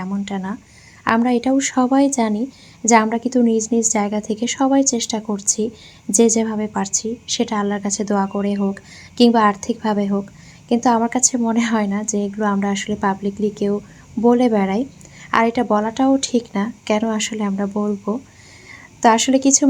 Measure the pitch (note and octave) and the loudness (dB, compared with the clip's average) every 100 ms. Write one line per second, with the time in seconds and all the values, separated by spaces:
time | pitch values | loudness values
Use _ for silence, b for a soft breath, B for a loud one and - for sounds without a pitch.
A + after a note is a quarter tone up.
0 | F#3 G3+ G3 G3 F#3 A#3 B B B B | -4 -6 -6 -8 -8 -10 B B B B
1 | - A3+ A#3+ A#3+ B3+ C4+ C4+ - B3+ C4+ | -2 0 2 0 0 0 0 0 2 2
2 | C#4 C4+ A3+ G#3 C4 B B B A#3+ A#3 | 2 0 -2 -2 -6 B B B 2 4
3 | A3 A3+ A#3+ B3+ A#3 A3+ G#3+ A#3 A3 G#3+ | 4 -2 0 2 2 2 0 0 0 0
4 | G3+ G#3+ G#3 G#3 A#3+ - C4+ C#4 C#4 A#3 | -2 -2 -4 -4 -4 -2 2 2 2 -2
5 | - G#3+ A3 G3+ - - A3 B B B | -4 -6 -4 -4 -4 -4 -4 B B B
6 | - G3+ A#3 A3+ A3 G#3+ G#3+ G3+ G3 - | 0 4 4 4 -2 -4 -4 -4 -4 -4
7 | A3 A#3 - - A3+ G#3+ G3+ G3+ G3+ G3 | -6 -8 -6 -4 -2 -2 -2 -4 -4 -4
8 | G3+ G3+ G3 G3+ G3+ G3+ G3 G3 B B | -2 0 0 -2 -2 -2 -2 -4 B B
9 | B - A#3+ A#3 G#3 G3+ - A3 A3 G#3 | B 4 4 6 4 2 -4 -4 -2 -2
10 | G3+ G3+ G3+ B B B - A#3 B3 A3+ | 0 -2 -4 B B B -4 0 2 2
11 | A#3 B3 - B3+ A3+ A3+ A#3 A3+ G#3 G3+ | 0 0 -2 0 0 0 0 0 0 -2
12 | G#3+ G#3 G3+ G3+ G#3+ G3 G3+ G3 - G#3 | -2 -4 -4 -2 -2 0 -2 -4 -4 -4
13 | G3+ F#3+ G#3 G3 G#3 G3+ G3+ G3+ B B | -2 -2 -6 -4 -4 -2 -2 -2 B B
14 | B - A#3 A#3+ B3 G#3+ F#3+ G3+ C4+ B | B 0 2 4 4 2 0 -2 -4 B
15 | B B B - A#3 A#3 A3 G#3 G#3+ A3 | B B B 0 2 0 0 0 0 0
16 | C4 C4+ - A#3+ A#3 G3+ G#3+ - - G#3+ | 2 2 0 -2 -2 -4 -4 -6 -2 0
17 | A3+ A3 - G#3+ G3+ G3 G3+ G#3 G#3 G3+ | 0 -2 -4 -4 -4 -2 -4 -2 -4 -4
18 | G3+ A#3+ B B B B B B B - | -4 -6 B B B B B B B 0
19 | A#3 A3+ C4+ C4+ C4+ C4+ C#4+ | 4 4 2 2 4 4 4